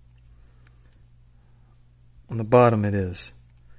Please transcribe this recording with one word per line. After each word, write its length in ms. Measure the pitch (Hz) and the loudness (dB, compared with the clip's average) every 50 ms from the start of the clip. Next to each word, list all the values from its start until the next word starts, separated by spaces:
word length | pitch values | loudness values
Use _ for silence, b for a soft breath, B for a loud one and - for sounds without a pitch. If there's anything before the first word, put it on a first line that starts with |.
| - - - - - - b b b b b b b b b b b b b b b - - - - - _ - _ - - _ - - - _ - - - _ - - - - - - | -20 -20 -20 -20 -20 -20 b b b b b b b b b b b b b b b -20 -20 -20 -20 -20 _ -20 _ -20 -20 _ -20 -20 -20 _ -20 -20 -20 _ -20 -20 -20 -20 -18 -12
On 80 | 117 | -10
the 80 | 113 110 | -10 -4
bottom 400 | 107 123 123 123 120 110 107 104 | 2 4 6 6 6 4 2 -2
it 100 | 104 101 | -2 -2
is. 380 | 101 95 90 87 - - - - - - - - - b b b | -4 -6 -6 -8 -12 -14 -16 -18 -20 -20 -20 -20 -20 b b b